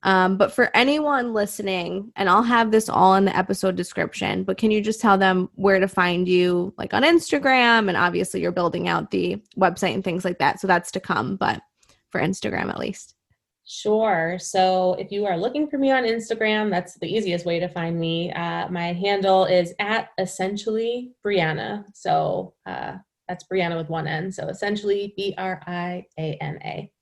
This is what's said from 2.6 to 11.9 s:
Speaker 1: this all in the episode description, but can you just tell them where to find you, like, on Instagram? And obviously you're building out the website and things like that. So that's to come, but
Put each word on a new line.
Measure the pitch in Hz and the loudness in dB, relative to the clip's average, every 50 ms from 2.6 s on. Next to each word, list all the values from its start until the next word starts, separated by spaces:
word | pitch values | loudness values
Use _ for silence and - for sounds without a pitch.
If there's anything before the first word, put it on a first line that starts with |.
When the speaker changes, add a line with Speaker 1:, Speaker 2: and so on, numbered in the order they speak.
| 226 220 | 4 6
Speaker 1:
this | 220 220 220 - | 4 2 2 4
all | - - 185 190 190 | 2 4 6 6 6
in | 196 196 | 6 4
the | 190 - | 4 2
episode | - 185 - 196 - - 190 185 | 0 0 0 -2 0 0 -2 0
description, | 180 175 - - 190 170 170 - - 196 - 202 185 185 | 0 -4 -6 -4 -4 -4 -4 -4 -4 -4 -2 -2 -2 -2
but | 190 190 - | -4 -2 0
can | 226 220 | 2 2
you | 214 214 | 2 2
just | 202 214 220 220 | 2 0 -2 2
tell | - 220 196 190 | 4 4 6 6
them | 196 190 185 185 185 - _ | 6 4 4 2 0 -2 _
where | - 190 202 196 190 | 0 2 4 4 4
to | 185 190 | 2 0
find | - - 180 175 175 175 185 180 | 0 0 0 2 2 0 0 2
you, | 180 180 180 180 175 175 175 190 - | 4 4 4 4 2 0 -2 -4 -6
like, | - - - - | -10 -8 -2 0
on | 208 | 2
Instagram? | 254 311 339 339 - - - 285 277 269 262 254 240 240 233 226 214 190 | 4 6 6 4 4 2 -2 0 2 2 4 4 6 6 4 4 4 2
And | 175 | 0
obviously | - - 175 175 175 185 - - 190 | 2 0 0 0 0 -4 -2 -4 -4
you're | 165 175 | -4 -2
building | 180 185 175 170 165 175 170 160 | 0 0 0 0 -2 -2 -2 0
out | 170 170 156 - | -2 -2 -2 -2
the | - 190 175 180 185 208 _ _ _ - | -2 -2 -2 -2 -4 -6 _ _ _ 2
website | 190 185 185 - - 180 113 | 2 2 2 0 -2 -2 -2
and | - 190 | -2 -4
things | 190 165 180 180 | -4 -4 -2 -4
like | 185 175 - | -4 -2 0
that. | - 143 - - | 0 0 0 0
So | - | 0
that's | 190 180 170 175 - | 2 2 2 0 -4
to | - - | -10 -10
come, | - - 180 - 113 139 190 | -6 -4 -2 -2 -2 -4 -4
but | 185 - - 113 - _ _ _ _ _ _ | -2 -2 -2 -2 -4 _ _ _ _ _ _